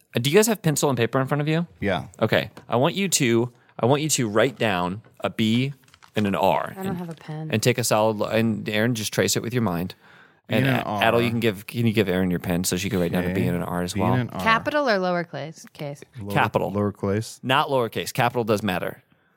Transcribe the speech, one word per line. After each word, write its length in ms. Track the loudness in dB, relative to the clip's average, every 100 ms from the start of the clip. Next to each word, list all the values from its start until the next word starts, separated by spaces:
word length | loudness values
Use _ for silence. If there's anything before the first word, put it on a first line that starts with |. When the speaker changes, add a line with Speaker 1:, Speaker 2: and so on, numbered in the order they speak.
| _ 0
Speaker 1:
Uh, 40 |
do 100 | 4
you 60 | 4
guys 120 | 4
have 140 | 2
pencil 280 | 0 2 2
and 80 | 2
paper 220 | 2 0
in 80 | 0
front 140 | 0
of 60 | 0
you? 200 | -2 -2 -4
Speaker 2:
Yeah. 280 | -2 -2 -4 -2
Speaker 1:
Okay. 280 | 2 2 0 -10 -4
I 60 | 0
want 180 | 0 0
you 120 | -2
to, 420 | 2 2 2 0 -6 _ -2
I 60 | 2
want 160 | 2
you 80 | 2
to 180 | -2 0
write 300 | 4 2 2
down 440 | 0 2 0 -4 -12 -8
a 100 | -6
B 440 | 0 0 2 0 -6 _ -20 -8 -2
and 100 | 0
an 100 | 2
R 340 | 2 2 -2
Speaker 3:
I 40 | -8
don't 120 | -8
Speaker 1:
and, 100 | -6
Speaker 3:
have 120 | -10
a 40 |
pen. 360 | -14 -12 -10 -4
Speaker 1:
and 100 | 0
take 160 | 2 0
a 60 |
solid, 340 | 2 2 2 0
li-, 220 | 0 0
and 280 | 0 -2 -2
Aaron, 280 | 0 0 0
just 180 | -4
trace 220 | 0 0 0
it 80 |
with 100 | -2
your 80 | -2
mind. 300 | 0 -2 -6 -10 -20 -20 -20 _ -2
Speaker 2:
B 80 | 0
Speaker 1:
And 100 | 2
Speaker 2:
and 120 | 0
an 100 | -2
Speaker 1:
A-, 100 | 2 4
Adel, 60 | 4
Speaker 2:
R. 60 |
Speaker 1:
you 80 | 2
can 100 | 0
give, 280 | 0 -2 -8
can 180 | 0 2
you 80 |
give 140 | 2 2
Aaron 220 | 2 2
your 80 | 0
pen 240 | 0 0
so 140 | 0 -2
she 120 | -2
can 100 | 0
write 120 | 0
down 120 | 0 -2
a 20 |
B 140 | 0
Speaker 2:
Okay. 60 | 0
Speaker 1:
and 100 | 0
an 60 |
R 200 | -2 -4
as 100 | -4
Speaker 2:
B 80 | 0
and 80 | 2
Speaker 1:
well? 100 | 2
Speaker 2:
an 80 | -2
R. 100 | -2
Speaker 3:
Capital 480 | 0 0 0 -2 0
or 80 | 0
lowercase 760 | 0 -2 -6 -10 -12 -16 -20
case? 280 | -12 -12 -12 -16 -14
Speaker 2:
Lower, 120 | -4
Speaker 1:
Capital. 400 | 0 0 0 -2
Speaker 2:
lowercase. 680 | -2 -2 -2 -2 -2 -4 -8
Speaker 1:
Not 240 | 0 0 2
lowercase. 440 | 0 -2 -4 -6
Capital 300 | 0 0 0
does 200 | 0 0
matter. 400 | 0 -2 -4 -10 _ _ _